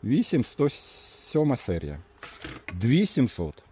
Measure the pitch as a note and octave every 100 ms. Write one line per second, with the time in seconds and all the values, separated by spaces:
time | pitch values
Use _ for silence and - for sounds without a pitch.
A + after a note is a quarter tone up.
0 | G2+ C#3+ A#3+ D#3+ A#2 - C#3+ - - -
1 | - - - D#3 D3+ B2+ - E2+ D#2 D2
2 | - - - - - - - F2 A2 D3
3 | G3+ - B2 - E2 - _